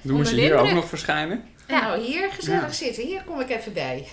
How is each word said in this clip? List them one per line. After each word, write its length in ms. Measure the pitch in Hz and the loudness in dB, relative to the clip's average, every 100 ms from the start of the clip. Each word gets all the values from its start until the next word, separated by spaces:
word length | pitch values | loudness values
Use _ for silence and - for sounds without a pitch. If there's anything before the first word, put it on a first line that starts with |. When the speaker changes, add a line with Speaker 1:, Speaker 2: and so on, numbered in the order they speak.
Speaker 1:
Dan 140 | 135 143 | 0 2
moest 140 | 147 | 4
je 60 | - | 4
Speaker 2:
onder 0 | |
de 60 | |
Speaker 1:
hier 120 | - | 6
ook 60 | 131 | 6
Speaker 2:
indruk. 160 | 123 175 | 6 4
Speaker 1:
nog 80 | 165 | 0
verschijnen. 480 | 156 - 151 156 208 - - - | -4 -2 0 -2 -4 -8 -18 -2
Speaker 3:
En 80 | 285 | 0
Speaker 2:
Ja. 60 | |
Speaker 3:
nou, 180 | 220 190 | 2 0
hier 300 | 233 311 392 | -2 -2 -2
gezellig 300 | 392 - 381 | -4 -2 0
Speaker 1:
Ja. 100 | 320 | -2
Speaker 3:
zitten. 320 | - 311 220 | -4 -6 -4
Hier 200 | 247 381 | -6 -6
kom 160 | 370 311 | -8 -8
ik 100 | 254 | -4
even 240 | 226 220 | -4 -6
bij. 340 | 170 131 127 143 | -6 -4 -6 -8